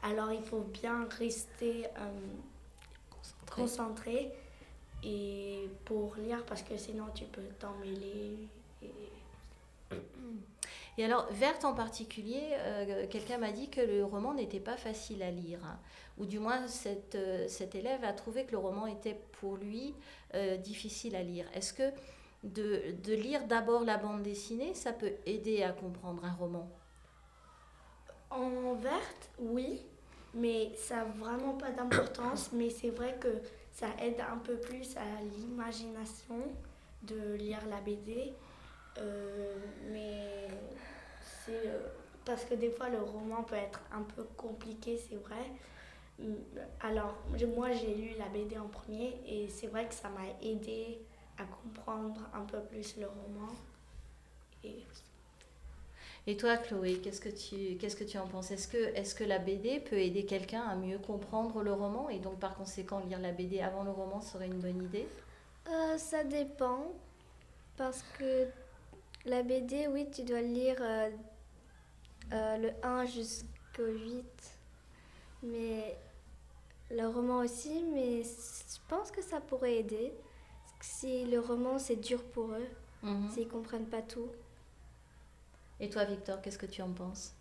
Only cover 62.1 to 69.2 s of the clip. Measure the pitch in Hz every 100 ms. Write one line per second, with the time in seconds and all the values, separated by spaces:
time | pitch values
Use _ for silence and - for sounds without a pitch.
62.1 | 196 185 185 190 196 190 - 185 196 180
63.1 | 185 180 175 180 190 190 190 196 196 190
64.1 | 196 214 185 185 185 180 180 180 208 262
65.1 | - - - - - - 320 320 320 320
66.1 | 311 294 294 277 - 254 254 311 359 -
67.1 | - - - - - - - 262 262 -
68.1 | - 269 262 254 - - - - - -
69.1 | -